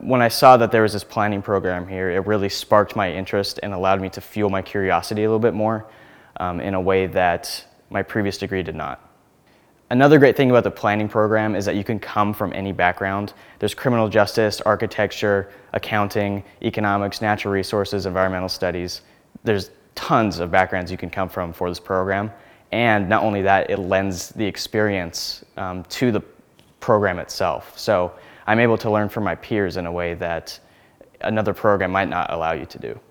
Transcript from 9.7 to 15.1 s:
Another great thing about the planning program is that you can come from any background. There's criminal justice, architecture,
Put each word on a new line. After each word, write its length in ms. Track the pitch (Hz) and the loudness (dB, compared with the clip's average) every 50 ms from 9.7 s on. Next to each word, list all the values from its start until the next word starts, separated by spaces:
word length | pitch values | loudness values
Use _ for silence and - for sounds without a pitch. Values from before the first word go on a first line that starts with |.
| _ _ _ - | _ _ _ 0
Another 260 | 123 127 139 147 156 | 4 6 8 8 10
great 180 | 143 139 127 110 | 10 8 8 6
thing 140 | - 139 127 | 6 4 6
about 140 | 123 120 107 | 6 4 4
the 80 | 101 | 2
planning 360 | - - - 107 104 107 107 | -2 -2 0 0 0 0 0
program 480 | 104 - 113 107 104 110 110 107 107 104 | 0 0 2 2 2 2 2 0 0 -2
is 80 | 92 98 | -2 -2
that 120 | 101 85 | -2 -2
you 80 | 101 98 | -2 -2
can 160 | - 113 98 | -4 -4 -6
come 340 | - - - 107 104 104 104 | -6 -4 -2 0 0 0 0
from 180 | - 104 87 - | -2 -4 -4 -4
any 200 | 95 98 98 92 | -4 -6 -4 0
background. 600 | - 90 87 90 - 98 95 98 101 101 104 - - - - - - | 2 2 2 2 0 -4 -4 -4 -4 -6 -8 -10 -16 -20 -20 -8 -4
There's 160 | 104 104 - | -4 -4 -4
criminal 340 | - - 135 123 113 110 104 | -2 0 2 2 2 2 4
justice, 500 | 98 107 101 101 - 117 110 107 104 - | 4 4 4 4 2 0 0 0 0 0
architecture, 880 | - 107 104 98 117 98 - - 104 98 | 0 0 0 0 0 -4 -2 -2 -2 -2